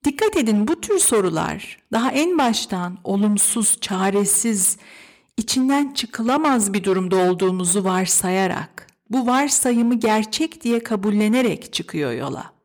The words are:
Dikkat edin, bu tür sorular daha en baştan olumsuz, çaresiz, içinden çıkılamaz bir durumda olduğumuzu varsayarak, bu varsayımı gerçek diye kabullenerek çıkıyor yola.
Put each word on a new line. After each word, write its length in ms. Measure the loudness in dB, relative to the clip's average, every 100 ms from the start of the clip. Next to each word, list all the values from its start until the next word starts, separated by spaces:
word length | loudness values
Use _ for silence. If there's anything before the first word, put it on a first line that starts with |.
Dikkat 320 | 0 2 0 2
edin, 320 | 2 2 2
bu 120 | 0
tür 180 | 0 2
sorular 800 | 4 2 2 0 -2 -6 -12 -18 _
daha 180 | -2 0
en 280 | 0 0 2
baştan 600 | 2 0 -2 -4 -6 -8
olumsuz, 760 | -4 0 2 2 0 0 0 -2
çaresiz, 960 | -2 -2 0 2 0 0 0 0 -2 -4 -10 -20 -20 -20 _ -8
içinden 560 | -4 0 2 2 0
çıkılamaz 840 | -4 -8 -4 0 2 2 2 2
bir 100 | 0
durumda 320 | 0 0 2 2
olduğumuzu 680 | 2 2 0 0 0 0
varsayarak, 1000 | 0 0 0 -2 0 0 0 -4 -8 -16 -20 _ _
bu 160 | -2 0
varsayımı 680 | 0 0 0 2 2 2
gerçek 720 | 2 2 2 0 -4 -4 -4
diye 180 | -2 -2
kabullenerek 920 | -2 -2 0 2 2 2 2 -2 -6
çıkıyor 400 | -8 -6 -4 -2
yola. 400 | -2 -4 -8 -10 _